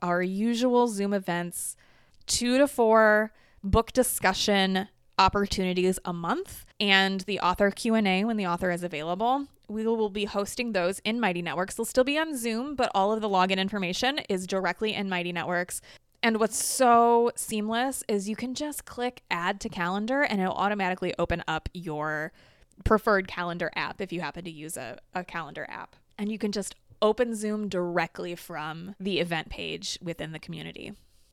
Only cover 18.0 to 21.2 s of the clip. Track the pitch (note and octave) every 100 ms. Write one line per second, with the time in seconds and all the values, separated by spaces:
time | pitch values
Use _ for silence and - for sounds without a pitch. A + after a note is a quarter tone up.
18 | - G#3 F#3+ G#3+ B3 B3+ D4+ C#4+ - -
19 | B3 B3 _ F3 F3+ G3+ A3 G3 F3 G3
20 | G#3+ C4+ C#4+ G#3 F#3 - G3 G#3 F#3 F#3
21 | F3+ -